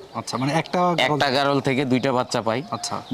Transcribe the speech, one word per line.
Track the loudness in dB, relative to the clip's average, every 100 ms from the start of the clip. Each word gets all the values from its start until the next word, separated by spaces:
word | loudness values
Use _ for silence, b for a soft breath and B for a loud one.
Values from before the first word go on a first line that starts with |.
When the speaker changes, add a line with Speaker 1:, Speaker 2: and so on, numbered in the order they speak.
| -10
Speaker 1:
আচ্ছা, | -12 -8 -4
মানে | -2
একটা | -2 -2 0
গারল | 0 2
Speaker 2:
একটা | 2 2 2
গারল | 4 2 2
থেকে | 2 0
দুইটা | 2 2 2
বাচ্চা | 0 0 0
পাই। | 0 -2 -4
Speaker 1:
আচ্ছা। | -8 -6 -8 -4